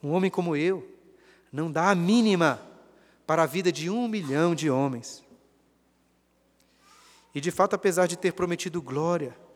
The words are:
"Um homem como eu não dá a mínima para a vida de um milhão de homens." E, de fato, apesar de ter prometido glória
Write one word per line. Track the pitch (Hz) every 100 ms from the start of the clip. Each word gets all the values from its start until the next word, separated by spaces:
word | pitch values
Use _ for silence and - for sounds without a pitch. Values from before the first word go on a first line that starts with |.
"Um | 143
homem | 170 190
como | 185 175 147
eu | 165 190 - - _ _ _ _ _
não | 135 160
dá | 156 175
a |
mínima | 190 170 233 220 185 160 120 - - _ _ _ _ -
para | 160
a | 160
vida | 160 180
de | 147 160
um | 214 240
milhão | 220 151 139 170
de | 165 151
homens." | 131 139 123 - - _ - _ _ _ _ _ _ _ _ _ _ _ _ _ _ _ - - _ _
E, | 147
de | 147
fato, | 170 196
apesar | 202 202 175 180
de | 175
ter | 185
prometido | 170 180 170 190 170
glória | 127 135 160 175 139 - -